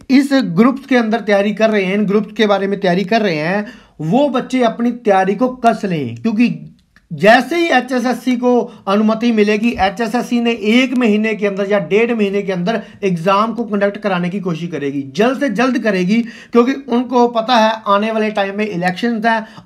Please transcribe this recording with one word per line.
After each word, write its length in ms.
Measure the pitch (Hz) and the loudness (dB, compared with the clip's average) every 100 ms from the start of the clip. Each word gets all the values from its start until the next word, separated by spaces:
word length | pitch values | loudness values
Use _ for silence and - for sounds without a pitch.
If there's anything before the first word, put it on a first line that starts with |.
| - | 2
इस 180 | 269 277 | 2 4
ग्रुप्स 540 | 269 196 165 240 269 - | 2 2 2 2 2 0
के 100 | 254 | 0
अंदर 240 | 220 226 | 2 -2
तैयारी 340 | 214 202 208 | 2 2 2
कर 160 | 208 220 | 0 2
रहे 140 | 214 | 2
हैं, 100 | 185 | 0
इन 120 | 208 196 | 0 0
ग्रुप्स 260 | 208 208 | 0 -2
के 140 | - 214 | -2 2
बारे 200 | 196 196 | 2 0
में 140 | 196 | -2
तैयारी 240 | 190 180 | 0 0
कर 180 | 185 226 | 0 0
रहे 140 | 208 151 | 0 -2
हैं, 300 | 160 202 214 - - - | -2 -4 -6 -14 -20 -10
वो 280 | 156 240 294 | -2 2 2
बच्चे 340 | 240 - 254 | 0 -2 0
अपनी 280 | 233 - 240 | 0 0 -2
तैयारी 440 | 240 214 190 190 | -2 2 2 2
को 140 | 190 254 | 0 -2
कस 320 | 254 233 220 | 0 0 0
लें, 380 | 196 160 120 117 | -2 -4 -6 -6
क्योंकि 540 | 226 208 240 160 - - _ _ _ | -4 0 0 0 -10 -20 _ _ _
जैसे 440 | 151 190 247 240 339 | 0 4 4 4 -2
ही 100 | 339 | 0
एचएसएससी 720 | 254 247 254 247 240 262 247 | 0 0 -2 -2 -4 -2 0
को 360 | 247 247 - - - | 2 2 0 -6 -2
अनुमति 460 | 202 214 220 240 | 2 2 2 0
मिलेगी, 440 | 220 208 214 233 233 | 2 2 2 0 0
एचएसएससी 640 | 190 190 226 240 - 240 | -2 0 -4 -4 -2 -2
ने 100 | 233 | 0
एक 440 | 233 208 233 262 | -2 2 2 2
महीने 400 | 254 240 208 220 | 2 2 2 0
के 120 | 208 202 | -2 -2
अंदर 240 | 190 196 | -2 -2
या 80 | 202 | -2
डेढ़ 360 | 156 202 233 | 0 0 0
महीने 280 | 233 202 202 | 0 -2 -2
के 100 | 196 | -4
अंदर 300 | 185 175 220 - - | -4 -2 -4 -8 -6
एग्जाम 520 | 202 170 175 196 226 | -4 -2 0 0 0
को 100 | 226 | -4
कंडक्ट 320 | 214 202 202 202 | -4 -2 -2 -2
कराने 320 | 208 180 175 | -4 -2 -2
की 120 | 196 | -4
कोशिश 300 | 180 156 170 | -6 -6 -6
करेगी, 320 | 143 139 139 | -6 -6 -6
जल्द 380 | 135 139 233 262 | -6 0 0 0
से 80 | 277 | -2
जल्द 300 | 196 262 247 | 0 -2 0
करेगी, 440 | 214 190 180 226 | -2 0 0 0
क्योंकि 500 | 233 - - 240 240 | -2 -10 0 2 2
उनको 560 | 277 262 240 247 254 240 | 0 -2 -2 0 2 2
पता 280 | 233 226 240 | 0 2 2
है 260 | 220 220 214 | 2 0 0
आने 240 | 202 220 | 0 2
वाले 200 | 220 214 | -2 -2
टाइम 280 | 208 196 196 | -2 -4 -4
में 100 | 214 | -4
इलेक्शंस 580 | 175 180 180 240 226 226 | -2 -4 -2 -4 -2 0
हैं 200 | 226 220 - | -2 -4 -8